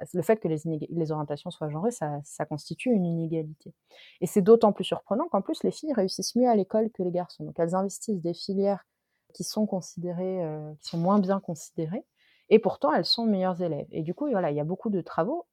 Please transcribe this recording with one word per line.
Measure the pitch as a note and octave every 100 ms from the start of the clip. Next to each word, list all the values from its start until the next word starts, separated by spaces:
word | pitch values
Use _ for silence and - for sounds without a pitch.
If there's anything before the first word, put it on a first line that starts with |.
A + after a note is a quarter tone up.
| -
le | F3+
fait | E3 A3
que | E3+
les | D#3 E3
inéga-, | D#3 D3
les | E3+ D#3
orientations | D#3 D3+ D3 F3
soient | - D3+
genrées, | D3 A3
ça, | A#3+ D3+ C#3+
ça | C#3 -
constitue | D3+ D3+ - E3 B3+
une | G#3+ F3
inégalité. | E3 E3 E3 D#3 D#3 - - _ - - -
Et | F3+
c'est | G#3
d'autant | F#3 A#3 A3
plus | G3
surprenant | F#3 - - G3+ F4
qu'en | G3+
plus, | F#3+ D#4+
les | F#3+
filles | - D4+
réussissent | A#3 F#3+ - - A#3+
mieux | B3
à |
l'école | A3 F#3 A3 A3
que | -
les | F3+
garçons. | F3 F3+ -
Donc, | D3+ D#3
elles | E3+
investissent | F#3 G3 - - F#3+
des | E3+
filières | F3 - G3 G3 G3 - _ _ _ _
qui | -
sont | F3 - G#3+
considérées, | F#3+ - - F3 E3+ F#3 F#3
euh, | D#3+ D#3 D3+ D3+
qui | -
sont | E3+
moins | E3+ G#3
bien | F#3 G3
considérées, | F#3+ E3 - - D#3+ A3 - _ _ _ -
et | A3
pourtant, | G3 - C#4+
elles | C#4+
sont | - - A3+
meilleures | G3 F#3 F3+
élèves. | F3+ C#3+ -
Et | -
du | D#3
coup, | F3 F#4+
voilà, | G#3 E3
il | D3
y |
a |
beaucoup | D3+ F#3 A3+
de | G3
travaux, | D#3+ - F3 E4+ -